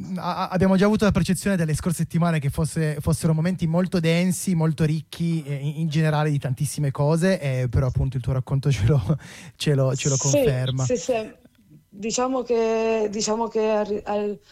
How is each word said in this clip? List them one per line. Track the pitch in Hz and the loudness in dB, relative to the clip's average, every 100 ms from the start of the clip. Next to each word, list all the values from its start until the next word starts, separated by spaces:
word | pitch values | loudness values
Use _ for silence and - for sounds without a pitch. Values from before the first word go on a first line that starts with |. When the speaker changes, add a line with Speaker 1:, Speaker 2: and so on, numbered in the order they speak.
| 185 180 | -8 -6
Speaker 1:
a-, | 165 170 185 | -4 -4 -2
abbiamo | 185 190 190 | 2 4 6
già | 202 | 4
avuto | 214 202 | 4 2
la | |
percezione | 190 180 180 202 190 | 2 2 0 0 0
delle | 160 147 | 0 -2
scorse | 185 165 | -2 -2
settimane | 165 170 170 160 | -2 0 0 0
che | 135 | -2
fosse, | - 160 165 156 147 | -2 -2 0 -2 -2
fossero | - 151 165 | -2 0 2
momenti | 160 170 180 165 | 0 0 0 0
molto | 170 185 185 | 0 0 0
densi, | 165 165 185 175 - 165 | 2 2 2 0 0 2
molto | 160 156 156 | 2 2 0
ricchi, | 160 - - 170 165 143 | 0 -4 -4 -2 -2 -2
eh, | 143 | -4
in, | 143 147 | -4 -4
in | 165 | -2
generale | 147 156 151 151 | 2 2 2 2
di | 143 | 0
tantissime | 135 127 143 - 143 | -2 -2 -4 -2 -2
cose, | 127 147 165 185 175 | 0 2 2 2 0
eh, | 143 131 123 | 0 -2 0
però | - 127 | 0 0
appunto | 127 135 131 | 0 0 -2
il | |
tuo | 117 | -2
racconto | 131 - 135 147 | -2 -2 0 0
ce | 131 120 | 2 4
lo, | 147 - - - | 2 2 -2 -4
<laughs> | - - - | -20 -18 -6
ce | 160 135 | 0 2
lo, | 131 131 | 2 0
ce | 147 | -2
lo | 135 | -2
Speaker 2:
Sì, | |
Speaker 1:
conferma. | 139 285 240 127 127 131 131 | 2 2 2 2 -2 -2 0
Speaker 2:
sì, | 247 | -2
sì. | - 233 220 - _ _ _ - _ | -2 -4 -4 -12 _ _ _ -20 _
Diciamo | 196 220 214 254 262 | -10 -6 -2 -2 -2
che, | 247 233 226 226 226 226 214 | -2 0 2 0 0 0 -2
diciamo | 208 214 220 226 | -2 -2 -2 -2
che | 220 214 | 0 0
al, | 214 202 208 | 0 0 -4
al, | - 208 208 202 _ | -4 -4 -4 -6 _